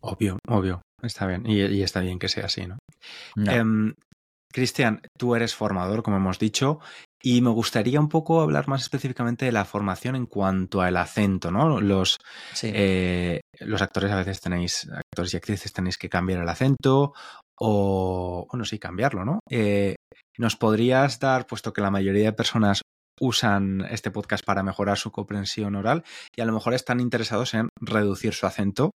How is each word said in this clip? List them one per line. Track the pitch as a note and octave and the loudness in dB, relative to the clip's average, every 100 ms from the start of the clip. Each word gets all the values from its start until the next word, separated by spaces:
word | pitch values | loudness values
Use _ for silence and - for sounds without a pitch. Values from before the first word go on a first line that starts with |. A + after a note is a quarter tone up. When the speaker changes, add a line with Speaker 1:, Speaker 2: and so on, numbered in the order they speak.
Speaker 1:
Obvio, | - F#2 G#2+ F#2 - | -8 -2 -2 -2 0
obvio. | A2 F#2 F2+ _ _ | 0 0 -4 _ _
Está | A#2+ - F#2+ | -10 -4 -4
bien. | F#2 A2 | -4 0
Y, | G#2 | 2
y | G2 G2+ | 2 0
está | G2 F#2+ | 0 -2
bien | F#2 F2+ | -4 -4
que | F#2 | -4
sea | - - | -4 -4
así, | - F2+ | -6 -6
¿no? | G2+ - _ - - - - | -10 -16 _ -20 -18 -10 -2
Speaker 2:
No. | G#2 | 2
Speaker 1:
Em, | A#2+ A2+ A2 G#2+ - _ _ _ _ _ | 4 4 2 0 -2 _ _ _ _ _
Cristian, | - B2+ - B2 G#2+ - _ | -2 -2 2 0 0 -8 _
tú | B2 A#2 | 0 2
eres | A2+ - | 0 0
formador, | G#2+ G2 F2+ G#2+ | -2 0 0 -2
como | A2 G2 | 0 2
hemos | F#2+ F2+ | 0 0
dicho, | A2 - C3+ D#3 - - - _ | 0 2 0 0 -6 -20 -20 _
y | C3 B2 | 2 4
me | B2 | 6
gustaría | A2+ A2+ A#2+ A2 C#3+ | 2 2 0 2 2
un | D3+ | 2
poco | E3 D#3 E3 | 2 2 2
hablar | D#3 D3 C#3+ | 4 2 0
más | C3+ | -2
específicamente | - C#3 C3+ B2+ A#2+ A#2+ C3 | -2 -4 -4 -2 -2 0 0
de | |
la | A2+ G2 | 0 0
formación | G#2 G2+ F#2 B2 C3 | -2 -2 -2 -4 -4
en | A#2+ | -4
cuanto | G2+ G2 F#2+ F#2 G2 | 0 0 2 0 2
al | F2+ F2+ | 2 2
acento, | F2 - G2+ F#2 F2 | 0 0 2 2 0
¿no? | F#2 D#3+ C3 | 2 2 4
Los, | G2+ F#2+ F#2 - - - - | 4 2 2 -2 -6 -20 -12
Speaker 2:
Sí. | - A2+ | -8 -4
Speaker 1:
eh, | G#2+ G2 F#2 F2+ F2+ F2+ F2 - _ | 2 2 4 2 0 0 -4 -8 _
los | - G#2 | -6 -2
actores | F#2+ - G2 | -2 0 0
a | G2+ | 0
veces | F#2 F#2 | -2 -4
tenéis, | - F2+ F2 - - | -4 -2 -2 -4 -8
actores | - - - F2 | -12 -10 -6 -4
y | F2+ | -4
actrices | - G2+ - | -4 -4 -4
tenéis | - F#2 - | -4 -4 -4
que | F2 | -2
cambiar | F#2 F2+ F#2 | -2 0 -2
el | E2+ | -2
acento | E2+ C3 C#3 C3+ C3 C#3+ - - - _ _ | 0 2 2 4 4 4 -2 -20 -20 _ _
o, | A2 G#2 G2 F#2+ F#2 F#2 F2+ F2+ - | 2 2 2 0 0 -2 -4 -6 -8
bueno, | B2 A2 | -6 -6
sí, | G#2 | -8
cambiarlo, | - F#2 C3 G2+ G2+ | -8 -2 -2 0 -4
¿no? | F#3+ - | -4 -2
Eh, | B2 G#2 G2+ G2 - _ - _ - | 0 2 2 0 -2 _ -20 _ -2
¿nos | A2+ - | -2 2
podrías | A2+ G#2+ A#2+ C3 C#3 - | 2 4 4 4 2 2
dar, | C3+ C3 A#2+ | 0 0 -2
puesto | A2+ - | -8 -6
que | - | -2
la | G2+ | 0
mayoría | G2 G2 G2 A2 | 2 2 4 2
de | |
personas | G#2+ A#2 A#2+ G#2 G2 - _ _ _ | 2 0 4 4 2 -2 _ _ _
usan | C3 A#2 A#2 G2+ G2 F#2+ F#2+ | -2 2 2 2 0 -2 -4
este | A2 G#2+ | -4 -6
podcast | G#2 - G2+ - | -6 -4 -4 0
para | G2 | 0
mejorar | F#2+ - G2+ G2+ | 0 -2 0 0
su | - | -2
comprensión | - G2+ G#2 G2 - G#2 G2+ | -8 -6 -6 -4 -4 -4 -2
oral | G#2 D3+ - - - - | 0 0 -2 -18 -16 -4
y | |
a | A2+ | -2
lo | |
mejor | A2 A#2 B2+ | 0 0 -2
están | - B2 | 0 -2
interesados | B2 A#2 A2 A2 B2+ A2+ | 0 -2 -2 -2 -2 -2
en | A2 - | -4 -6
reducir | A2 A2 G#2 F#2+ A2+ | -2 2 2 0 -2
su | - F#2+ | -2 -4
acento | - G2+ G2 D3+ | 0 -2 0 0